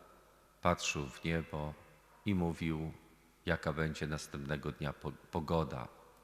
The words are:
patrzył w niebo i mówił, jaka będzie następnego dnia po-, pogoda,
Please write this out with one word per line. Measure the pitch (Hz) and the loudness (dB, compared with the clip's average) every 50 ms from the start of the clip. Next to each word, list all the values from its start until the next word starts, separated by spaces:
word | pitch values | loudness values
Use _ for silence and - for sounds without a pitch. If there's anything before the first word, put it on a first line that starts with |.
| - - - - - - - - - - - - | -20 -20 -20 -20 -20 -20 -20 -20 -20 -20 -12 0
patrzył | - 90 85 - - - - 78 71 67 | 2 4 4 4 2 0 0 0 -2 -4
w | - - - | -6 -4 0
niebo | 85 82 82 78 - - 76 76 76 73 - - - - - - - - - - | 2 2 2 0 -2 -4 -4 -4 -4 -6 -8 -14 -20 -20 -20 -20 -20 -20 -6 0
i | 104 101 | 2 2
mówił, | 90 87 85 80 - 85 80 80 78 80 78 71 - - - - - - - - - - | 4 4 2 2 0 0 0 0 0 -2 -4 -6 -8 -14 -20 -20 -20 -20 -20 -20 -6 0
jaka | 87 82 80 - 82 73 | 0 0 2 2 0 0
będzie | 78 80 80 76 - 80 73 | 2 0 0 0 -2 -2 -2
następnego | 78 73 - - - 73 69 69 76 71 67 76 | -2 -4 -4 -6 -8 -8 -4 -2 -2 -2 -2 -4
dnia | 71 - 76 71 71 | -4 -2 -2 -4 -4
po-, | - - 76 | -4 -6 -6
pogoda, | 69 - - - - 90 78 71 85 82 80 67 - 64 58 - - - - - - - | -6 -6 -10 -6 -4 -4 0 2 4 4 4 2 0 -6 -8 -10 -12 -16 -20 -20 -20 -20